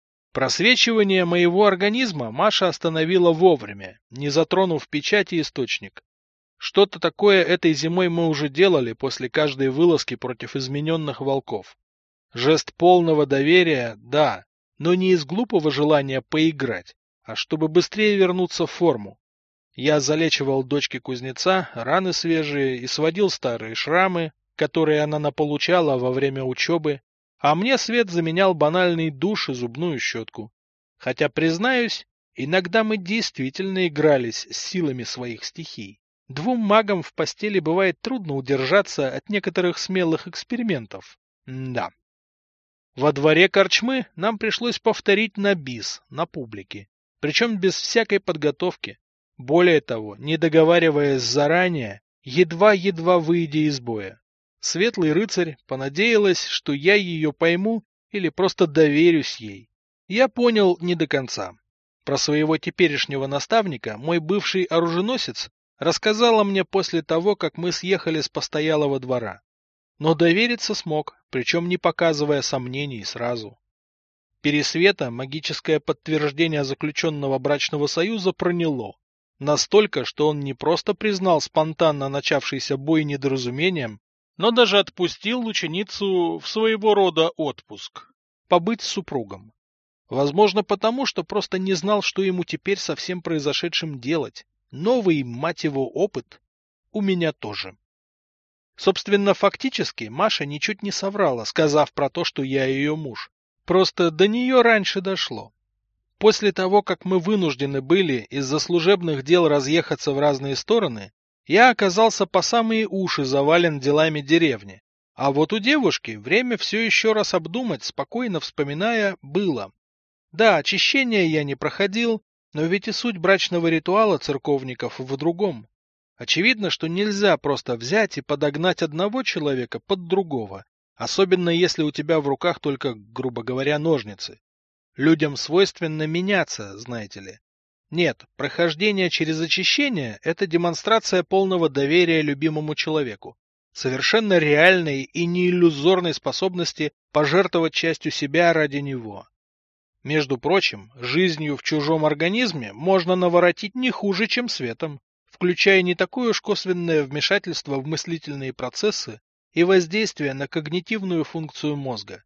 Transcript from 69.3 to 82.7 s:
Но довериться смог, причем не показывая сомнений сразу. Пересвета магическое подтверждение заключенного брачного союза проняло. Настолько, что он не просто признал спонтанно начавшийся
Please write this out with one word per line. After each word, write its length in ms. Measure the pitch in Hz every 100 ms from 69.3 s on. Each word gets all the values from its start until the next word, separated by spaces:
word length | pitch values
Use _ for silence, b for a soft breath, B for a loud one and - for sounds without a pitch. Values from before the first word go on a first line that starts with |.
| 90 _ _ _ _ _ _
Но 160 | 156
довериться 600 | 160 170 175 240 240 -
смог, 420 | 214 - 151 147 - _
причем 380 | 127 120 170 175
не 80 | 180
показывая 640 | 175 - 170 147 147 147
сомнений 600 | 123 139 123 131 143 120
сразу. 560 | 101 117 120 120 107 - _ _ _ _ _ _ _ _
Пересвета 680 | 147 147 143 160 185 202 165
магическое 680 | 120 131 151 - 160 - 156
подтверждение 840 | - 151 - 156 151 139 165 151
заключенного 800 | 139 135 151 147 165 151 139 135
брачного 480 | 135 143 - 151 147
союза 440 | - 180 226 185
проняло. 600 | - 180 175 165 135 101 - _ _ _ _
Настолько, 640 | 139 147 - 202 214 -
что 240 | 120 - 151
он 100 | 151
не 160 | 139
просто 400 | 127 147 - -
признал 460 | 196 214 196 185 160
спонтанно 680 | - - 156 156 165 143 139
начавшийся 680 | 139 - 143 - 135 -